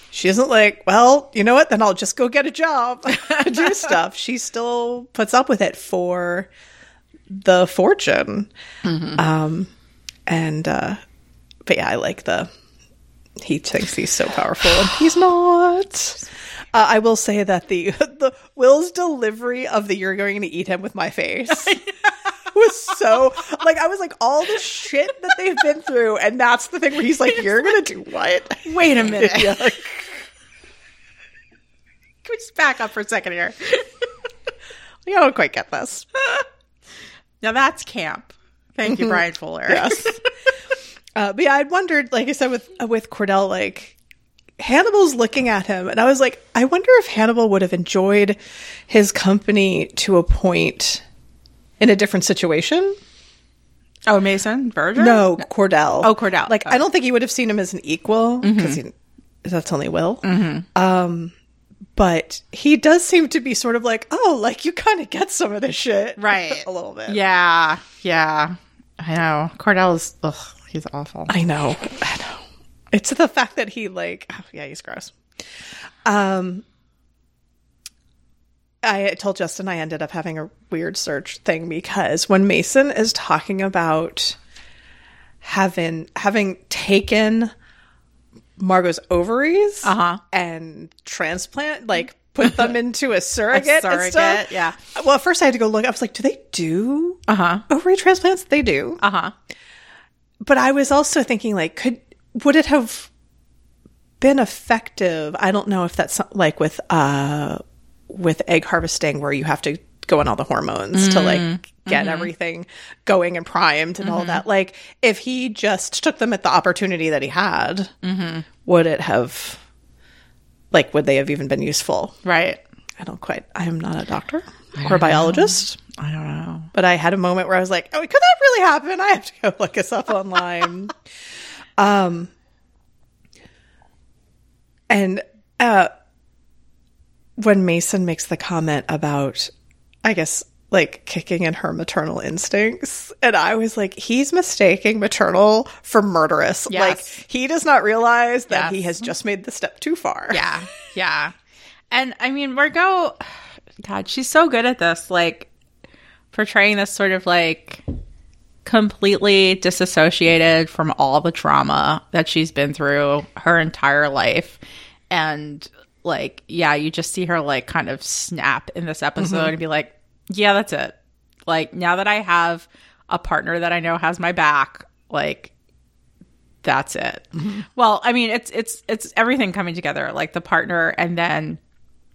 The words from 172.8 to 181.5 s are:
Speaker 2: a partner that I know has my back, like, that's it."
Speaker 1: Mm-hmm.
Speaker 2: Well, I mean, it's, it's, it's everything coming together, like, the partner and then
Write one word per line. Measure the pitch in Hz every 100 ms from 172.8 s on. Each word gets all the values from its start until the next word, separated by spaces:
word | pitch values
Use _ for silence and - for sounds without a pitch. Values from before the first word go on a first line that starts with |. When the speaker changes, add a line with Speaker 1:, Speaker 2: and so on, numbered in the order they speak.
| _ _ -
Speaker 2:
a | 175
partner | - 156 - 170
that | 170
I | 175
know | 165 165
has | 165 175
my | 170
back, | 170 151 147 135 - - _ _
like, | 151 151 - - _ _ _ _ _ _ _ _ _ _ _
that's | - 131 139 -
it." | - - _
Speaker 1:
Mm-hmm. | 165 190 202 - -
Speaker 2:
Well, | 226 208
I | 240
mean, | 247 233
it's, | 233 -
it's, | - 226 - -
it's | 220 - -
everything | 226 262 202
coming | 185 175 170
together, | 151 143 131
like, | 143 156
the | 170
partner | - 165 - 170 160
and | - 170 170
then | 170 156 156